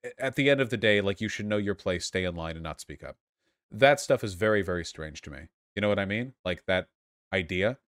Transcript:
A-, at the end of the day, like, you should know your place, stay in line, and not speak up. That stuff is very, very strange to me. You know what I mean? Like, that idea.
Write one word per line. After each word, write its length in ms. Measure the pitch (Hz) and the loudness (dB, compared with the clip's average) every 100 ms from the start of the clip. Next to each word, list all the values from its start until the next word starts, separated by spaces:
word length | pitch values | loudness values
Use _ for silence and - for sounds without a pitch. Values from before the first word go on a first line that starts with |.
A-, 180 | - - | -14 -6
at 120 | 135 127 | -4 2
the 140 | 139 | 4
end 100 | 139 | 4
of 100 | 123 | 2
the 60 | 117 | 2
day, 240 | 107 104 | 4 4
like, 200 | 98 98 | 2 -2
you 80 | 110 | -4
should 180 | - 104 | -4 -2
know 100 | 104 | -2
your 180 | 101 | -2
place, 300 | 98 101 90 | -4 -2 -4
stay 200 | - 95 | -2 -2
in 100 | 90 | -2
line, 220 | 85 80 82 | -4 -8 -8
and 60 | |
not 180 | 80 76 | -10 -10
speak 220 | - 76 | -14 -16
up. 140 | 65 - _ _ _ _ _ | -16 -18 _ _ _ _ _
That 300 | 107 135 143 | 4 6 6
stuff 240 | - 131 | 2 0
is 100 | 110 | 0
very, 280 | 90 107 107 | 0 2 2
very 220 | 92 90 | 0 -4
strange 380 | 80 - 78 76 | -6 -12 -14 -12
to 80 | - | -16
me. 180 | 71 78 _ _ | -16 -18 _ _
You 80 | - | -2
know 60 | 104 | 0
what 100 | 101 | 2
I 60 | |
mean? 280 | 98 104 127 _ | 0 -2 -4 _
Like, 200 | 92 87 - | -6 -6 0
that 220 | 92 92 _ _ _ _ | -2 -2 _ _ _ _
idea. 460 | 95 85 90 101 131 | -4 -2 0 0 -2